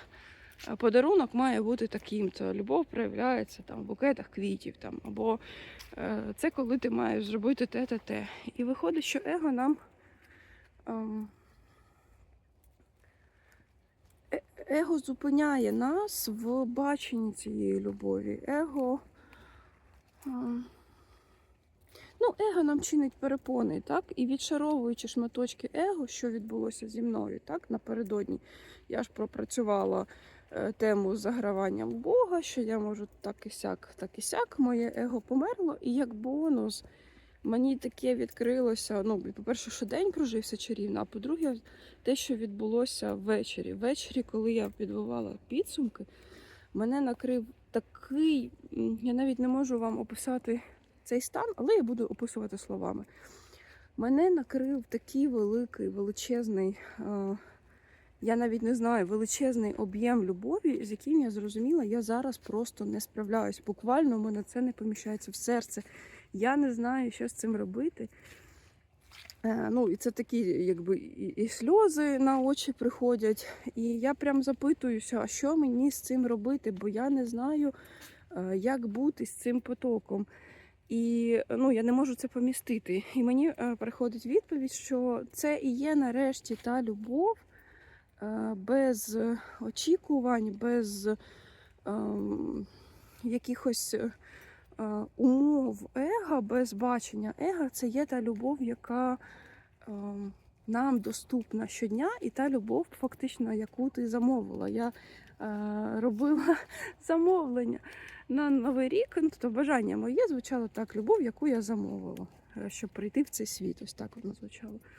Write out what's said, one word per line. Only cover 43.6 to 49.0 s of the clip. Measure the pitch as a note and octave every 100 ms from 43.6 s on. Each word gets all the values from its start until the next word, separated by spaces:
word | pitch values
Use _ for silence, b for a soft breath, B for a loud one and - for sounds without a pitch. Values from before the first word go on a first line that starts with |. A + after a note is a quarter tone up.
| F3+
Ввечері, | F#3+ A#3 D4 - C4
коли | A#3 A3 A3
я | A3+ G#3 -
підбивала | G3+ G#3 G#3+ A#3+ G#3 G#3 -
підсумки, | B3+ - - A#3+ - G3+ B B B B B B
мене | - A3+ C#4
накрив | C4+ A#3+ B3+ B3+ A3+ - _
такий, | - - - - C4+ D#4+ C#4+ A#3+ - - -
м, | A3+ A3+